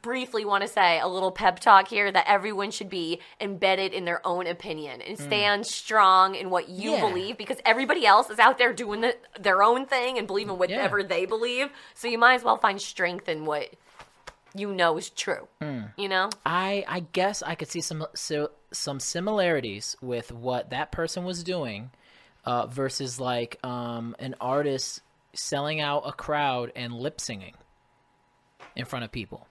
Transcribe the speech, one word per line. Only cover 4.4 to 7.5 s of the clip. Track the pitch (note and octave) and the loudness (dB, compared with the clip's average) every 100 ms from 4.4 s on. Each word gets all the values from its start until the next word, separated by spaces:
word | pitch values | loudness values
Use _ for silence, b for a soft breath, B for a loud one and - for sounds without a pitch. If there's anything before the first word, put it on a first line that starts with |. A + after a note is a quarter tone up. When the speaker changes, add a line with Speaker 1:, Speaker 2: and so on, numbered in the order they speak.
| E3+ | -4
Speaker 1:
opinion | E3+ A3 D#3 D3 B2 | -6 -8 -8 -8 -10
and | - G#3+ | -10 -10
Speaker 2:
Mm. | C#3+ | -2
Speaker 1:
stand | G#3 G#3 G3+ F#3+ | 2 2 2 -2
strong | - - A3 F#3+ F#3+ F#3+ F#3+ | -8 0 6 8 8 6 2
in | F#3 | -2
what | F3+ - | -2 -2
you | F3+ G#3+ | -8 -2
Speaker 2:
Yeah. | C#4+ | 0
Speaker 1:
believe, | G#3+ F3+ G3 A3+ | 0 -2 -4 -8
because | G3+ | -8